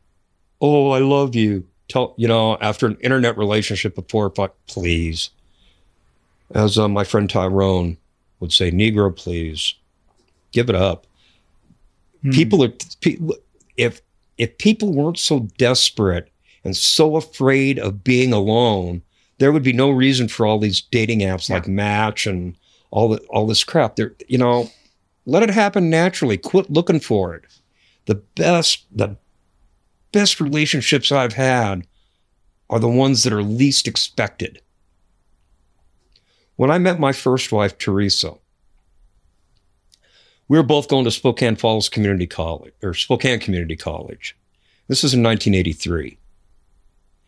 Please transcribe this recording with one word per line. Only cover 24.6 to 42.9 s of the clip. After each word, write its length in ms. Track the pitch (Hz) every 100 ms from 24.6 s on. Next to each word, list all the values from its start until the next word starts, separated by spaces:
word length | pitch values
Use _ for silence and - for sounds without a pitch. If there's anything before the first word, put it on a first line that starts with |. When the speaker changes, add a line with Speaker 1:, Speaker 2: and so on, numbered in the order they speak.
| 117 _ _ _ _ _ -
Speaker 1:
let 160 | 156
it 80 | 220
happen 400 | 202 202 196 175
naturally. 460 | 160 180 - 135 101
Quit 320 | - 185 -
looking 300 | 147 175 165
for 340 | - 107 90
it. 100 | 82 _ _ _ _ _ _ -
The 80 |
best, 680 | 101 - - 165 175 156 - _ 101
the 200 | 104 104 _ _ _ _ _ _ _ _ _
best 280 | 208 202 -
relationships 720 | 147 151 151 147 120 143 -
I've 200 | 143 127
had 520 | 107 131 127 107 95 87 _ _ _ _ _ _ _ -
are 80 | 117
the 100 | 117
ones 360 | 123 135 131
that 80 | 127
are 100 | 107
least 440 | 104 113 139 135 123
expected. 760 | 110 - - 104 - - - _ _ _ _ _ _ _ _ _ _ _ _ _ _ _ _ _ _ _ -
When 140 | 127
I 80 | 170
met 200 | 180 175
my 140 | 143
first 400 | 131 - 127 -
wife, 240 | 107 101 -
Teresa, 580 | - 98 101 - - - _ _ _ _ _ _ _ _ _ _ _ _ _ _ _ _ _ _ _ _ -
we 80 | 151
were 60 |
both 260 | 139 147 143
going 160 | 135
to 60 | 120
Spokane 460 | - 131 117 123 110
Falls 320 | 117 110 107
Community 380 | - 104 98 87
College, 460 | - 82 80 - -
or 120 | 98